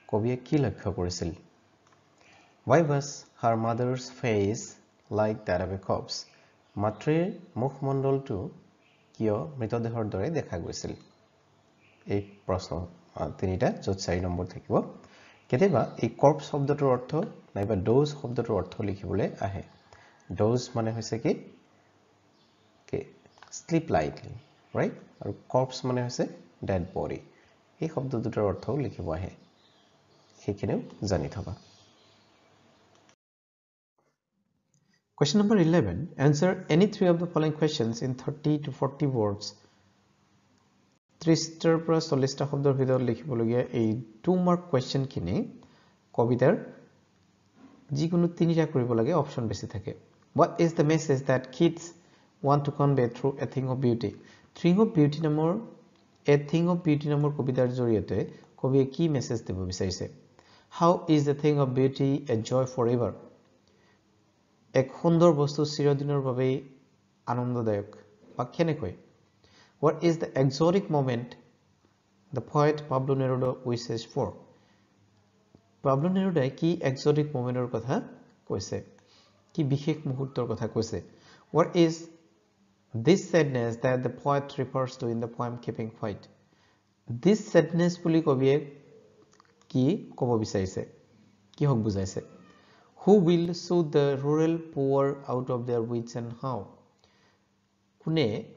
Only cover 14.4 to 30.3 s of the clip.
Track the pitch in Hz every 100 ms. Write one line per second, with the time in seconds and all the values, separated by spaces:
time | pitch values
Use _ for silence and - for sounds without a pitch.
14.4 | 95 - - 131 - - - - - -
15.4 | - 135 196 127 113 - 117 - 139 147
16.4 | - 147 139 147 139 123 - 151 214 -
17.4 | - 101 104 98 107 127 147 147 120 120
18.4 | 113 101 87 - 98 98 92 95 151 -
19.4 | 98 95 - - _ - - _ - 90
20.4 | 107 123 123 117 113 113 107 113 - -
21.4 | - - _ _ _ _ _ _ _ _
22.4 | _ _ _ _ - - - - - _
23.4 | - - - 165 - 87 76 - - -
24.4 | - _ _ 107 170 - - - - 101
25.4 | - 127 131 - 131 123 123 - - -
26.4 | - _ - 95 85 82 76 73 - _
27.4 | _ _ _ - 160 - 135 127 110 117
28.4 | 101 92 - 143 117 95 90 80 90 -
29.4 | - _ _ _ _ _ _ _ _